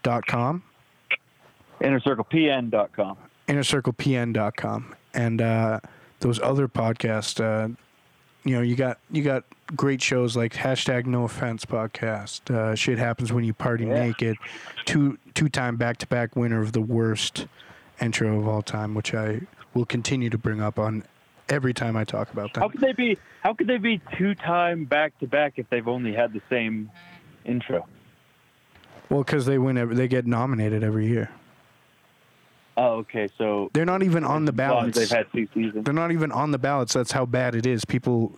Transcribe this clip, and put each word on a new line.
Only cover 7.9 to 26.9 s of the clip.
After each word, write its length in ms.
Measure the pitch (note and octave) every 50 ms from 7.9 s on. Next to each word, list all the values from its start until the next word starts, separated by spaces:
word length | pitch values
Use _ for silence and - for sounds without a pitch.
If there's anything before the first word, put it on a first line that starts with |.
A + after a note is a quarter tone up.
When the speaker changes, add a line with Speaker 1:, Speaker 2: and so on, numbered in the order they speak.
| _ _ _ _ _ _ _ _ _ _ _
Speaker 1:
you 100 | C#3 C3
know, 60 | A#2+
you 160 | A#2+ A#2+ A#2+ B2+
got, 200 | C3+ B2+ A#2 - _ _
you 120 | - D#3 D3
got 200 | D#3 C3+ B2+ - - - _ _ - E3
great 260 | C3+ - C#3 C3+ B2+
shows 360 | - - C#3 B2+ B2 A#2+ A2+ B2
like 160 | A#2 A2+ -
Hashtag 520 | - - C3 C3 - - - C3 B2 B2
No 200 | C3 B2 B2 A#2+
Offense 400 | A2+ - - C3 A#2+ A2+ A2 -
podcast, 840 | - - A2+ A2 A2 - - - A2+ A2 G2+ G#2 G#2 - - - - B2+
uh, 220 | A2+ A2 A2 A2
Shit 220 | G#2+ - - B2 A2+
Happens 360 | B2+ A#2 A2+ - B2+ A2 A#2
When 100 | A#2+ A#2
You 100 | A2+ A2
Party 320 | - - B2+ A#2 A#2 A#2
Speaker 2:
Yeah. 140 | A2 B2+ C3 B2
Speaker 1:
Naked, 320 | A#2+ A2+ - A#2+ A2+ A2 - - - - - - - - - -
two, 320 | - - D3+ C#3+ C#3 - - - - -
two-time 420 | - D#3 C#3+ - C#3+ B2+ A#2+ A#2+
back-to-back 640 | A#2 A#2+ A#2 A#2 - - - C3 B2 A#2+ A2+ - B2
winner 240 | A#2+ A#2 A#2 A2+
of 100 | G#2+ G#2+
the 80 | A2+ A#2
worst 640 | A2 A2+ A#2+ A2+ A2+ A2 A2 - - - - - - - - - - - - - - - - -
intro 400 | B2 A#2 A2 - A#2 A2 G#2+ G#2+
of 80 | G#2+ A2
all 140 | G#2+ G#2+
time, 320 | G#2 - - G#2+ G#2+ G#2+ G#2+
which 200 | A2 - - -
I 280 | A2 A2 A2 G#2+ A#2 F3+ - - - - - -
will 120 | A#2+ A#2+
continue 440 | - - A#2+ A2+ - C#3 C3 B2 A#2
to 80 | A2+ A2+
bring 240 | - A2+ G#2+ G#2+
up 180 | G#2+ G#2+ G#2 -
on 240 | G#2+ A2 A2 A2 - - _ _ _ _ _ - _ -
every 240 | C#3+ C#3+ B2+ B2+ A#2+
time 240 | - B2 A2+ A2 A2
I 80 | A2
talk 260 | - - G#2 G#2+ -
about 220 | - G#2+ G2+ G#2 -
them. 80 | A#2+ F#3+
Speaker 2:
How 60 | A3
could 100 | - -
they 120 | C4+ C4 C4
be, 240 | - B3 A#3 G3+ - - - - -
how 120 | - F#3+ A3+
could 140 | - - G#3
they 100 | B3+ A#3+
be 220 | F#3+ A#3 A3 F#3 - - - -
two-time 680 | F#3 G3+ G3+ - - E3+ E3+ F3 F3 F3 E3+ E3 D#3
back-to-back 680 | B2+ C#3+ D3 D#3 D3+ - _ D3+ B2 B2+ C#3+ D3+ C#3+ - -
if 120 | A#2 -
they've 180 | B2 A#2+ A2+ A#2
only 260 | B2 B2 B2 A2+ G#2
had 180 | A2+ A#2+ A#2
the 100 | G#2+ G#2+ - -
same 400 | B2+ A#2+ A2+ A2 A2 G#2+ G#2+ G#2+